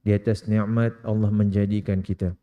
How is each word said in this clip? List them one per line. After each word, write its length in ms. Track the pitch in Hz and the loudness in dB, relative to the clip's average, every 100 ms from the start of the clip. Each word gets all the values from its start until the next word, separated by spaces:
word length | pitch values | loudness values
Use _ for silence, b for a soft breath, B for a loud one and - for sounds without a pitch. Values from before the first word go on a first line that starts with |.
di 140 | 107 | 2
atas 320 | 101 113 104 - | 0 2 -2 0
nikmat 480 | 107 104 113 117 113 | 0 0 0 0 -4
Allah 260 | 113 107 104 | -4 0 0
menjadikan 720 | 107 101 98 101 104 98 95 | 2 2 2 0 -2 -2 -4
kita. 320 | 92 95 92 90 | -2 -4 -4 -6